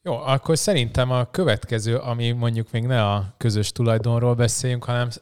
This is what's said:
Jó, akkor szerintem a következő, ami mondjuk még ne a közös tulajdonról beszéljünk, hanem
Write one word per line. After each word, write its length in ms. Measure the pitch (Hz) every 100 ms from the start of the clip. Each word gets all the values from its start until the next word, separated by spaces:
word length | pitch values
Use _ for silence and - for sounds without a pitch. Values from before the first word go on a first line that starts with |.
Jó, 120 | 175 123
akkor 420 | 143 135 - 160
szerintem 540 | - 175 117 131 127
a 140 | 127 123
következő, 640 | - 175 104 - 113 110 120
ami 340 | 127 120 117
mondjuk 400 | 120 120 113 110
még 140 | 117 120
ne 180 | 127 104
a 220 | 101 98 -
közös 340 | 117 104 101
tulajdonról 640 | - 117 113 117 117 123 120
beszéljünk, 480 | 117 - 131 123
hanem 260 | 117 120 120 -